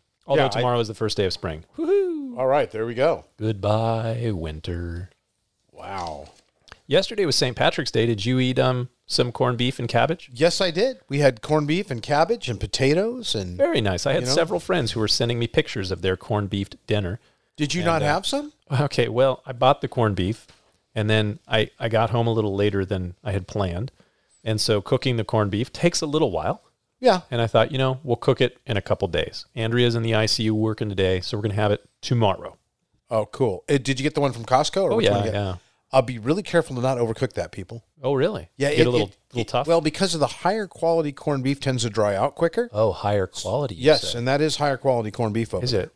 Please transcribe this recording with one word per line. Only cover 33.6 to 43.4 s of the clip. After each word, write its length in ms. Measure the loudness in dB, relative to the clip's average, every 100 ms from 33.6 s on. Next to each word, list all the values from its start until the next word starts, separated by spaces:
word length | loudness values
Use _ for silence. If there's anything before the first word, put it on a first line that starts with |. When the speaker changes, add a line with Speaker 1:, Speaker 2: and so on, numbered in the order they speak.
| 0
Speaker 2:
Uh, 80 | 0
did 220 | 0 -2
you 40 |
get 120 | -2 0
the 60 |
one 100 | -2
from 120 | -2 2
Costco? 380 | 2 2 0
Or 100 | 0
Speaker 1:
Oh, 20 | 2
Speaker 2:
which 120 | 4
one 100 | 2
Speaker 1:
yeah, 60 | 0
Speaker 2:
you 60 |
get? 20 | -2
Speaker 1:
yeah. 200 | -2 -6 _ _ _
Speaker 2:
I'll 100 | 2
be 160 | 2 0
really 240 | -2 -2
careful 320 | 0 0 0 -2
to 60 |
not 160 | -2 0
overcook 360 | -2 -2 -4
that, 180 | -4 -8
people. 320 | -8 -14 -14 -18 _
Speaker 1:
Oh, 100 | -2
really? 360 | 0 0 -2 -10 -4
Speaker 2:
Yeah, 140 | 0
Speaker 1:
Get 80 | 4
Speaker 2:
it, 80 | 4
Speaker 1:
a 20 |
little, 180 | 4 0
Speaker 2:
it, 100 | -6 _
Speaker 1:
little 100 | -6
Speaker 2:
it, 60 | -2
Speaker 1:
tough? 200 | -2 2
Speaker 2:
well, 120 | 2
because 340 | 2 0 -2 0
of 40 |
the 80 | -2
higher 380 | 0 -2 -2 -4
quality 440 | -2 0 2 0
corned 320 | -4 -2 0
beef 160 | 0 -2
tends 240 | -2 -2
to 60 | -2
dry 260 | 0 2 2
out 180 | 0 0
quicker. 320 | 0 0 -2
Speaker 1:
Oh, 180 | 2 2
higher 360 | 2 0 0 0
quality, 480 | -4